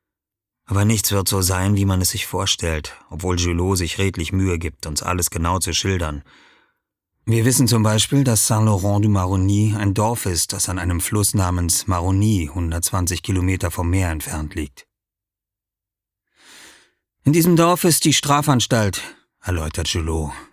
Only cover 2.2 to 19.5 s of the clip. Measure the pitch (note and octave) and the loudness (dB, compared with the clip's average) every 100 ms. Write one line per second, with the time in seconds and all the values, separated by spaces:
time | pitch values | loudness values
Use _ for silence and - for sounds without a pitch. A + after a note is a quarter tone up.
2.2 | - F#2 G2 - E2+ D#2 - - - D#2+ | -6 -4 -4 -2 -2 -4 -8 -16 -14 -6
3.2 | F2 F2 F2 E2+ F#2 F#2+ E2 - G2 E2+ | -2 0 0 0 0 0 -2 -2 -2 -2
4.2 | D#2+ F#2+ F#2+ E2+ E2+ - E2 D2 - F2+ | -4 0 0 -2 -6 -8 -8 -6 -4 -2
5.2 | E2+ E2+ E2+ F#2 - E2+ F#2+ F#2 D#2+ C#2 | -4 -2 -2 -2 -2 -2 -2 -2 -2 -6
6.2 | - - _ _ _ _ _ _ _ _ | -12 -20 _ _ _ _ _ _ _ _
7.2 | - A2+ A#2 C3 A#2+ A2+ G#2+ A2 - C#3 | -2 0 2 2 2 4 2 2 2 0
8.2 | B2+ A2 - G#2+ G#2+ G2+ G2+ G2+ G#2 G2 | 2 2 2 2 2 2 2 2 2 2
9.2 | F#2 G2 F#2+ G2+ G#2+ G#2 G2+ F#2+ G#2+ A#2 | 2 2 2 2 2 2 0 0 0 -2
10.2 | G2 E2+ - F#2+ - F2+ F2 E2+ - G#2+ | -2 -2 -4 -4 -4 -4 -2 -2 -2 0
11.2 | G2 G#2 F#2 F2+ E2+ - - F2+ F2+ F#2+ | 0 2 0 0 0 -2 -2 -2 0 2
12.2 | G#2+ G2+ D2+ F2+ E2+ E2+ - F#2+ F2+ F2+ | 2 2 0 -4 -4 -2 -2 -2 -2 -4
13.2 | - F#2+ F2+ F#2 F#2 - F2 F#2+ F2+ D#2 | -2 0 0 0 -2 -2 0 0 0 -4
14.2 | - D#2 D2+ E2+ D2+ - - _ _ _ | -6 -6 -6 -8 -10 -12 -20 _ _ _
15.2 | _ _ _ _ _ _ _ _ _ _ | _ _ _ _ _ _ _ _ _ _
16.2 | _ _ - - - - _ _ _ _ | _ _ -20 -20 -20 -20 _ _ _ _
17.2 | - E3 E3+ E3 E3+ F3 F3+ D3+ D#3+ C3 | 2 4 6 6 4 4 2 2 2 2
18.2 | D3 C#3+ C#3+ B2+ - A#2+ G#2 - - - | 2 2 2 2 2 2 0 -2 -8 -18
19.2 | _ _ - | _ _ -4